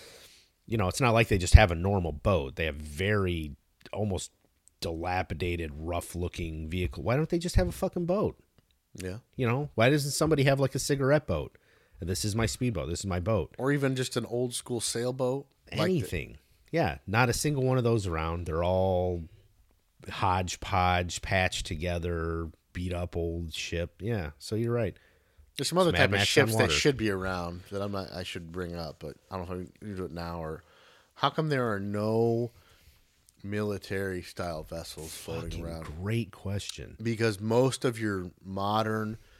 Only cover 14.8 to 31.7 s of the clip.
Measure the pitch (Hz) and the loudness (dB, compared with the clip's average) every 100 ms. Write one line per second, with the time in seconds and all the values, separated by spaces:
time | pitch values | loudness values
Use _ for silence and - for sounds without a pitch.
14.8 | - 117 123 131 127 139 143 _ - 104 | -2 -2 -2 0 0 -2 -6 _ -8 -2
15.8 | 135 180 98 85 65 - _ _ _ 160 | 2 2 0 -4 -6 -12 _ _ _ 0
16.8 | 117 67 - 110 123 - 151 143 127 127 | 0 -2 0 4 4 2 0 0 2 2
17.8 | 117 117 92 80 80 85 82 80 87 92 | 4 2 2 -2 -2 -2 -2 0 2 4
18.8 | 95 90 90 87 80 - - _ _ _ | 4 2 0 -2 -6 -16 -20 _ _ _
19.8 | _ _ - - 98 92 92 - - 95 | _ _ -12 -2 2 2 0 -6 0 2
20.8 | 90 90 87 - - 95 92 - - 80 | 4 4 0 -4 0 2 2 0 -6 -4
21.8 | 87 85 87 85 82 82 82 - _ - | -2 -2 -2 -2 -2 -4 -6 -10 _ -8
22.8 | 90 87 90 87 85 85 82 - - 85 | -4 -4 -4 -2 -4 -4 -6 -8 -6 -4
23.8 | 85 - 98 110 73 - - 110 117 120 | -4 -6 -4 -4 -4 -10 -6 -4 0 0
24.8 | 101 - _ _ _ _ - - 139 175 | -2 -4 _ _ _ _ -14 -6 0 2
25.8 | 180 151 127 101 101 - 110 110 95 - | 4 4 4 4 4 6 6 4 4 4
26.8 | 151 127 110 95 95 92 87 87 95 101 | 4 2 2 0 0 -2 -4 -8 -8 -6
27.8 | 101 98 95 90 92 92 82 87 87 87 | -4 -4 -6 -8 -8 -10 -8 -8 -6 -6
28.8 | 80 69 76 - - 95 90 92 90 - | -8 -10 -14 -14 -10 -8 -6 -8 -10 -12
29.8 | 107 95 90 82 85 85 80 78 - - | -10 -8 -8 -6 -8 -6 -8 -10 -14 -20
30.8 | - - _ - 143 - 156 139 120 | -20 -20 _ -4 -2 0 0 0 0